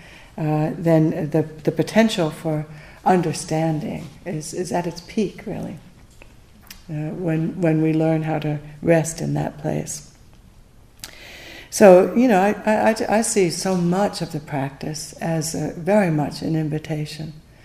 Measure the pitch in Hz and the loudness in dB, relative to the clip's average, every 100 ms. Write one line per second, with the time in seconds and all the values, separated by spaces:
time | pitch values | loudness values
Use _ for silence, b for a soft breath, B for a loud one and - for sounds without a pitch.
0 | B B B B 156 151 156 - 165 160 | B B B B -2 0 -2 0 4 4
1 | 160 - 151 156 156 - - 151 151 208 | 4 0 -2 -2 -2 -4 -2 -2 0 2
2 | 220 190 156 - 160 151 151 B B B | 2 2 -2 -4 -4 -4 -6 B B B
3 | - 185 165 - - 160 160 156 - - | 2 2 2 -4 -4 0 0 -2 -4 -8
4 | - - 170 156 151 - 175 180 170 165 | -12 -14 -10 -8 -8 -8 -4 -4 -4 -8
5 | - - 190 - 214 156 - 160 - - | -8 -4 -4 -4 -10 -8 -10 -12 -18 -20
6 | - - - - - - - - - 151 | -20 -20 -20 -20 -20 -20 -20 -20 -10 -8
7 | 151 180 175 160 160 - 165 156 160 160 | -6 -6 -2 -2 -2 0 2 2 2 2
8 | 160 160 156 151 151 147 - B 170 165 | 2 0 0 -2 -4 -6 -8 B 2 2
9 | 151 - 147 147 151 151 156 151 - - | 2 -4 -4 -2 -4 -6 -6 -4 -6 -10
10 | - - - - - - - - - - | -16 -20 -20 -20 -20 -20 -20 -20 -20 -20
11 | - B B B B B B - 208 180 | -20 B B B B B B 8 10 10
12 | 185 226 254 185 202 202 214 214 214 220 | 8 4 4 6 4 0 0 2 2 2
13 | - 214 226 208 175 165 190 185 175 180 | 0 0 2 2 2 0 -2 0 2 2
14 | 202 - 160 151 147 143 139 - 156 151 | 0 -2 -6 -8 -6 -6 -6 -8 -10 -10
15 | - - 165 160 151 135 151 175 160 208 | -12 -8 -4 -2 -4 -4 -6 -4 0 2
16 | 180 151 147 - - 160 156 156 - 151 | 4 0 -2 -4 -2 -2 -2 -4 -6 -6
17 | 151 - 156 151 - B | -6 -10 -12 -14 -20 B